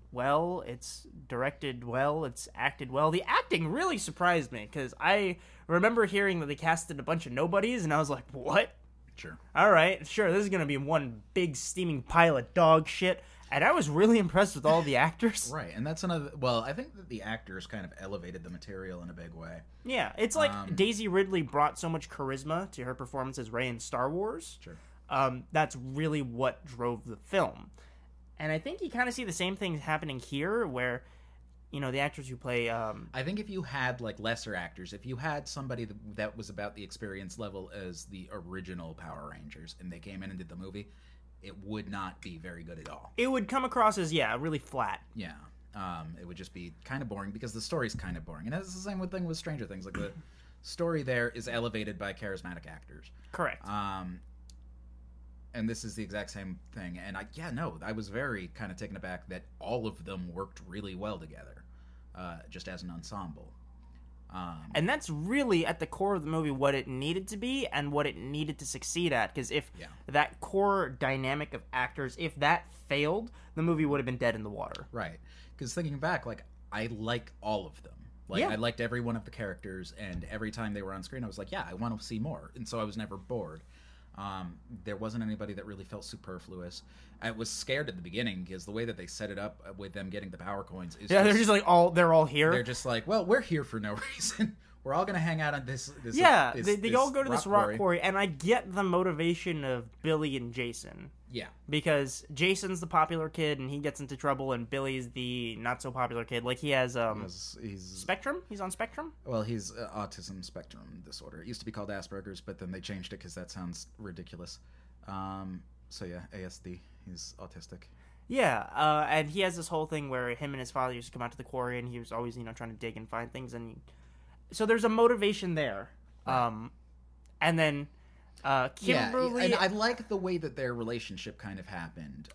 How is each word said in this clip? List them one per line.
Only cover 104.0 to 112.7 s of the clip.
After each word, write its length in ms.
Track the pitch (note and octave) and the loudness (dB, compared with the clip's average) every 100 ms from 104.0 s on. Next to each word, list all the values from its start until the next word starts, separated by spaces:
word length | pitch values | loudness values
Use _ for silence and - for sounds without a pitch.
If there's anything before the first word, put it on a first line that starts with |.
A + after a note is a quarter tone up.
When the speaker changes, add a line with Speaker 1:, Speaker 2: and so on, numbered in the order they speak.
| C#3 C3+ | -8 -2
Speaker 1:
trouble, 360 | C#3+ C3+ C3+ | 0 2 0
and 140 | B2 A#2 | -2 -2
Billy's 440 | C#3 C3+ C3 B2 | -2 -2 -2 -4
the 440 | B2+ B2 B2 A#2 A2 | -4 -4 -2 -4 -4
not-so-popular 680 | A#2+ B2 C3+ B2+ A#2+ A#2 A2+ | -2 -2 -4 -2 -2 -2 -2
kid. 180 | A#2+ | -2
Like, 140 | A#2+ B2+ | 0 0
he 140 | D3 | 2
has, 260 | C3+ B2+ A#2+ | 4 4 2
um, 240 | A2+ G#2+ | 0 0
Speaker 2:
He's, 340 | F#2+ F2+ - - | -6 -10 -12 -10
he's 220 | A2+ G2 | -8 -8
Speaker 1:
Spectrum? 580 | F#2 F#2 F#2 G3 C#4 F4 - | -10 -8 -4 -2 -2 -6 -6
He's 120 | G3+ | -8
on 100 | F#3 | -6
Spectrum? 420 | - A3+ - D#4+ - - | -4 -6 -8 -12 -10 -4
Speaker 2:
Well, 180 | A2+ | -2
he's, 280 | G#2+ A2+ F#2 | -2 -4 -6
uh, 200 | A2+ A2 G#2 | -10 -10 -6
autism 480 | G2+ - F2+ F#2+ | -8 -8 -12 -12
spectrum 600 | F2+ - - - C2 A#1 - | -12 -14 -14 -16 -16 -16 -16
disorder. 380 | - - D#2+ | -16 -14 -14
It 40 | F2+ | -12
used 120 | A2+ | -10
to 80 | A2 | -10
be 40 | |
called 180 | G#2+ G2+ | -8 -6
Asperger's, 520 | G2 - G2 G2 F#2+ | -6 -8 -10 -10 -12
but 160 | - F#2 | -10 -10
then 140 | F2+ | -8